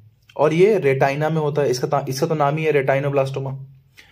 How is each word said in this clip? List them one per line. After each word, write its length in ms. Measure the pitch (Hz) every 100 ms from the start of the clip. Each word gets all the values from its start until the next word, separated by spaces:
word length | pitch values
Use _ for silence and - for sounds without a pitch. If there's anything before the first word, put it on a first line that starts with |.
| - _ _ -
और 160 | 151
ये 240 | 160 196 208
रेटाइना 520 | 139 135 139 139 151
में 120 | 160
होता 200 | 151 151
है। 80 | 139
इसका 180 | 123 143
ता-, 220 | 143 139
इसका 180 | 131 165
तो 80 | 156
नाम 220 | 143 151
ही 60 |
है 220 | 156 143 135
retinoblastoma। 680 | 139 143 139 135 139 135 131 - - _ _ -